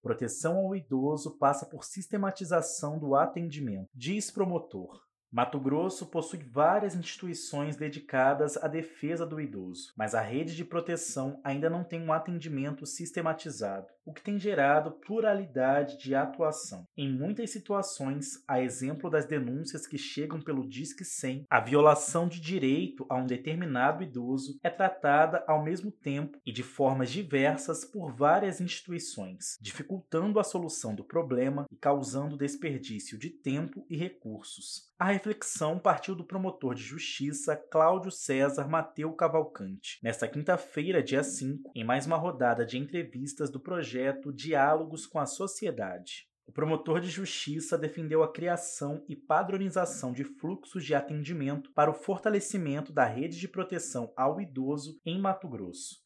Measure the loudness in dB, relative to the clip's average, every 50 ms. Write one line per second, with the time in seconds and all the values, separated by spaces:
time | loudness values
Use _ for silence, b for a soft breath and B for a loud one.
0 | _ -2 -2 -2 -2 -4 -4 -2 0 0 2 2 2 0 0 -4 -4 -2 0 2
1 | 2 2 0 0 -4 -8 -2 4 4 4 4 4 -4 -10 -12 -14 -14 -12 -10 -10
2 | -8 -4 -2 0 0 -2 -2 -4 -2 2 2 2 2 2 -4 -4 -4 -4 -4 -2
3 | 0 4 6 6 6 4 2 -4 -6 -6 -4 -4 -4 -4 -4 -6 -8 -10 _ -8
4 | -4 -2 -2 -2 -2 -4 0 0 0 2 2 -2 -4 -4 -10 -10 -10 -10 -14 -20
5 | _ _ _ _ _ _ 0 2 2 2 0 0 0 2 2 2 2 0 -2 -6
6 | -12 -4 -4 -4 -4 -4 -8 -12 -12 -6 2 4 6 6 6 6 2 0 -2 -4
7 | -6 -6 -10 -8 -8 -8 -6 -6 -8 -6 -4 -2 -2 -2 -4 -4 -6 -6 -6 -8
8 | -10 0 2 6 6 6 6 6 2 2 2 -2 -2 -2 -2 -2 -6 -6 -10 -6
9 | -4 -4 -2 -2 -4 -4 -4 -6 -6 -6 -6 -8 -8 -8 -10 -12 -14 -16 _ -4
10 | -2 0 2 0 0 0 -2 -2 -2 -2 -4 -6 -8 -4 -4 -4 -2 -2 -4 -4
11 | -4 -6 -4 -4 -4 -4 -4 -6 -4 -4 -2 0 0 0 0 0 -4 -6 -6 -6
12 | 0 0 0 0 0 -2 -6 -6 -4 -4 -4 -2 -2 -2 -4 -6 -8 -10 -8 -8
13 | -10 -6 -4 -2 0 0 0 -2 -4 -10 -6 -4 -4 -4 -4 -4 -8 -12 _ _
14 | _ -16 -16 -10 -6 -4 -2 0 0 0 4 6 6 8 6 6 4 2 -8 -10
15 | -8 -4 -2 2 4 4 4 2 0 -2 0 2 4 6 6 4 4 0 -4 -8
16 | -4 0 2 2 2 0 0 0 2 2 2 -2 -8 -10 -12 -12 -14 _ _ -4
17 | -2 -2 0 0 0 -2 -2 -2 -4 -6 -6 -8 -4 -2 0 0 0 -2 -4 -4
18 | -2 -2 -2 -2 -4 -6 -10 -12 _ 0 2 2 2 2 -2 -2 -4 -4 -4 -4
19 | -4 2 2 2 2 2 0 0 0 0 -2 -4 -4 -6 -8 -10 -10 -6 -8 -8
20 | -6 -6 -4 -4 -4 -4 -4 -6 -4 -2 -2 -2 -2 -4 -6 -6 -8 -8 -8 -10
21 | -10 -8 -8 -4 -4 -4 -4 -4 -2 4 4 4 6 6 6 10 10 10 10 10
22 | 4 0 0 2 0 0 -2 -4 -6 -2 -2 2 4 4 4 4 2 -2 -6 -10
23 | -6 -2 0 0 0 0 -2 -2 -2 -4 -2 -2 -2 0 2 4 4 4 4 2
24 | -4 -6 -6 -6 -2 0 -2 -2 -2 -6 -12 -2 _ -2 2 4 2 2 2 2
25 | 4 6 8 8 8 6 4 0 2 2 2 2 2 0 -2 -4 -4 -8 -10 _
26 | _ -4 -2 -2 -4 -6 -8 -10 _ -8 -6 -6 -8 -8 0 2 4 4 4 4
27 | 0 0 -2 -4 -4 0 2 4 4 4 2 2 -2 -4 -4 -4 -4 -8 -8 -8
28 | -6 -6 -2 4 6 6 6 6 4 2 0 -2 -4 -4 -4 -8 -8 -8 -8 -6
29 | -6 -8 -8 -8 -8 -10 -10 -10 -8 -10 -10 -8 -12 -12 -10 -10 -6 -6 -6 -8
30 | -6 _ 0 0 2 4 4 4 2 2 0 -4 -4 -2 -6 -4 -4 -4 -4 -4
31 | -6 0 0 0 2 2 2 2 2 2 2 -2 -4 -6 -10 0 2 4 4 4
32 | 2 -2 -2 -2 -2 -2 -2 -2 -2 -2 -2 -4 -4 -4 -4 -4 -6 -6 -8 -8
33 | -8 -8 -12 -10 -10 -10 -12 -6 _ -2 -2 0 -2 -4 -8 -12 -10 _ -4 -4
34 | -4 -4 -6 -10 _ -10 -10 -10 -12 -14 -14 -14 -12 -12 -12 -12 -14 _ _ _
35 | 2 2 2 2 0 -2 -4 -4 -4 -6 -2 0 0 0 0 4 4 4 4 4
36 | 2 -6 -6 -6 -8 -6 -4 -4 -2 -4 -4 -2 -2 -2 -2 -2 -6 -10 -10 -8
37 | -8 -6 -4 -2 -2 -2 -2 -2 0 0 0 0 -2 2 4 6 8 8 6 4
38 | 0 -6 -8 -8 -2 0 4 4 4 4 2 0 -2 2 0 0 0 0 -6 -4
39 | -4 -4 0 2 2 4 4 4 2 0 -6 -10 -10 -10 -10 -10 -12 -12 -12 -4
40 | -2 -2 -2 0 -2 -2 -2 -4 2 2 2 2 0 -4 -4 -4 0 2 2 2
41 | 2 4 2 2 2 0 -4 -4 -4 -4 -4 -6 -8 -12 -8 -6 0 2 2 2
42 | 2 2 0 2 2 0 0 2 4 4 4 4 2 -2 0 -6 -6 -4 -4 -4
43 | -4 -4 -6 -8 -8 -8 -4 -4 -4 -4 -4 -6 -6 -4 -4 -4 -4 -4 -2 0
44 | 0 0 0 -2 -6 -10 -8 -8 -2 0 4 4 6 6 6 4 2 -4 -8 -12
45 | -12 -6 -4 -4 -2 -2 -4 -6 -6 -6 -4 -4 -4 -4 -2 -2 -4 -6 -6 -10
46 | -12 -14 -14 -14 -16 _ _ _ _ -10 -4 -2 0 0 0 0 2 2 0 0
47 | 0 -2 -6 -6 -6 -6 -4 -6 -4 -4 -4 -4 -2 -2 -2 0 0 -2 -4 -4
48 | -4 0 4 4 4 4 2 -4 -2 0 0 -2 -2 -8 -6 -6 -4 -4 -4 -6
49 | -8 -10 -12 -12 0 2 4 4 4 2 0 -2 -2 0 0 0 0 0 -2 -6
50 | -6 -6 -4 -4 -4 -6 -6 -8 -6 -6 -6 -6 -10 -10 -8 -8 -2 2 2 2
51 | 2 0 -4 -4 -4 -4 -4 -2 -2 -2 -2 -4 -6 -4 4 4 4 4 4 0
52 | -2 -2 -2 0 2 2 2 2 0 0 -2 -2 0 0 0 -2 -4 -2 4 4
53 | 4 4 4 -2 -4 -4 -4 -6 -8 -6 -4 -4 -4 -2 -4 -6 -6 -4 -4 -4
54 | -4 -4 -2 2 2 2 2 0 -6 -8 -6 -4 -2 -2 -2 -4 -4 -10 -16 -10
55 | _ -4 -4 0 0 0 0 -2 -4 -10 -8 -8 -8 -10 -10 -12 -14 -14 -14 -16
56 | _